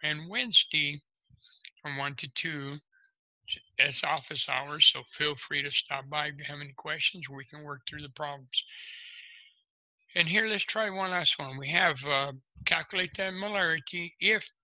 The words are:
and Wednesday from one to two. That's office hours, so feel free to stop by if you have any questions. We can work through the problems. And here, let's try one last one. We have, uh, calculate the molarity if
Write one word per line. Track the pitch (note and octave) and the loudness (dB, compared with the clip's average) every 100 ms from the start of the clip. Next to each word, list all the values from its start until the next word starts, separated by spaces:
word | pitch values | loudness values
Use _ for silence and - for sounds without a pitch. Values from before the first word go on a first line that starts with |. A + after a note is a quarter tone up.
and | D3+ D3+ E3 | -2 -2 -4
Wednesday | A3 B3 F3 - D#3 C#3+ D3 _ _ _ _ - - - _ | -4 4 4 6 2 2 -2 _ _ _ _ -20 -20 -20 _
from | D3 C#3 | -8 -4
one | C#3 C#3 | -2 -4
to | D3+ | -4
two. | - E3+ D3+ C#3 D3 _ _ _ _ _ _ - - _ - | -2 -2 -4 -6 -8 _ _ _ _ _ _ -10 -10 _ 2
That's | C#3 C#3 | 2 2
office | D3+ D3+ - D3 - | 0 -2 -2 -4 -2
hours, | C3 C#3+ D3 - | -2 0 6 6
so | C3+ | 6
feel | B2+ - D3+ C#3+ | -2 0 0 0
free | - C#3+ | -2 -2
to | C#3 | 0
stop | - - C#3 C3+ | -2 -2 -4 -2
by | D3+ D3 | -2 -2
if | C#3+ | -4
you | |
have | C#3 C#3+ | -10 -8
any | C#3+ | -10
questions. | C3+ D#3 D#3 - F#3 C3+ | -10 -6 0 0 0 -12
We | C#3 | -12
can | C#3 D3 | -14 -12
work | D3 C#3 - | -10 -8 -8
through | D3 | -8
the | D3 | -10
problems. | - D3 C#3+ C3 - - - - - - - - - - _ _ _ _ _ _ | -6 -6 -6 -4 -4 -4 -14 -16 -16 -16 -18 -18 -20 -20 _ _ _ _ _ _
And | F3+ E3 | 0 4
here, | G3+ A3 | 4 2
let's | G#3 | 0
try | - A3 G#3+ | 0 0 0
one | F#3+ F#3+ | 0 0
last | F3+ D#3 - | 2 2 2
one. | C#3 C3+ | -4 -6
We | C#3 | 0
have, | F3 F#3 C#3 C#3 | 4 4 2 2
uh, | C#3 C#3+ C3+ _ - | 2 2 -4 _ -4
calculate | - E3 - F#3+ F3+ | 0 0 0 -2 -2
the | - | -2
molarity | F#3+ F#3 G3+ G#3 E3+ D#3+ - F3 E3+ - | -4 -2 -2 2 2 2 -2 -6 -8 0
if | F#3+ G#3+ - _ | 2 2 0 _